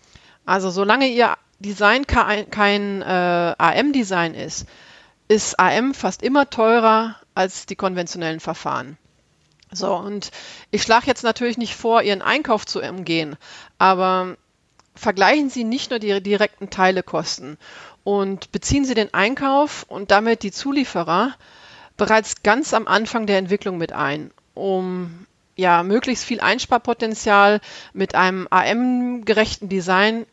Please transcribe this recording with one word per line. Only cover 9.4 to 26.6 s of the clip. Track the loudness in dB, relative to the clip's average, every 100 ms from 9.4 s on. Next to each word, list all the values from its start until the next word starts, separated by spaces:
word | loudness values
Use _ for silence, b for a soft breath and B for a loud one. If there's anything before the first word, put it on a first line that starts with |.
| _ _ _
So, | -6 -4 -4
und | -6 -10 -12 B B B B
ich | -4
schlage | 2 2 2
jetzt | -2
natürlich | -2 -2 -2 -4
nicht | -8 -4
vor, | 2 2
Ihren | 2 0
Einkauf | 0 0 0 -2 -2
zu | -8
umgehen, | -6 -8 -4 -2 -2 -8 B B B 2
aber | 2 4 2 0 -2 -8 _ _ _ _ _ -6
vergleichen | -2 2 4 4 0
Sie | -2
nicht | -4 -4 -4
nur | -6
die | -2 -2
direkten | 0 0 0 -4 -8
Teilekosten | 0 2 2 -2 -6 -4 -8 -12 -18 B B B B
und | -2 0 -2 -6 -8
beziehen | -6 0 0
Sie | 2 0
den | 0
Einkauf | 0 0 0 0 2 0 -4 -12
und | -6 2
damit | 4 4 -2
die | -4
Zulieferer | -8 -4 -2 -2 -2 0 0 0 -4 B B B B B -4
bereits | 2 2 0 -2
ganz | 2 2 2
am | -2 2
Anfang | 0 0 -4 0
der | 0
Entwicklung | 0 -4 -4 -6
mit | -6
ein, | -4 -4 -4 -10 _ _
um, | -8 -2 -2 -2 -6 -8 -12 -20 _ _ -2
ja, | 4 4
möglichst | 4 0 0 -4 -4
viel | 0
Einsparpotenzial | 0 0